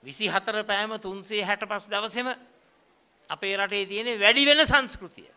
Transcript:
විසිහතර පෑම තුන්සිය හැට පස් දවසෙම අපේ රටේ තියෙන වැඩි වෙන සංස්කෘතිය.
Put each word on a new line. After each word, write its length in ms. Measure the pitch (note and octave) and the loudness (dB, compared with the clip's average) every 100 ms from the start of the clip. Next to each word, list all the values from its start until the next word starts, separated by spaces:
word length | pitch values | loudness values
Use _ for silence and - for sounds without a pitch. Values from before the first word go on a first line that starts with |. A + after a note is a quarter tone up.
විසිහතර 540 | B2 C#3 G#3 F3+ G3 G#3+ G#3+ | -14 -6 -2 -2 -2 -6 -2
පෑම 320 | G3+ G#3+ A3 | -2 -2 -6
තුන්සිය 420 | G3 G3 G3 G#3+ F#3+ | -8 -10 -6 -4 -2
හැට 160 | G3+ G3+ | -4 -4
පස් 180 | G#3 G3+ | -8 -4
දවසෙම 400 | G3+ A3 A#3+ B3+ B3+ _ _ _ _ _ _ _ _ _ | -4 -4 -6 -6 -8 _ _ _ _ _ _ _ _ _
අපේ 260 | D#3 G3 G3 | -8 -4 -2
රටේ 280 | G3+ G3+ G3 | -2 -2 -4
තියෙන 320 | G3+ A#3 A3+ | -4 -4 4
වැඩි 260 | G3+ B3 C#4 | 6 6 6
වෙන 160 | D4 D#4 | 6 6
සංස්කෘතිය. 640 | C#4 B3+ - F3+ - - | 4 2 -10 -16 -18 -20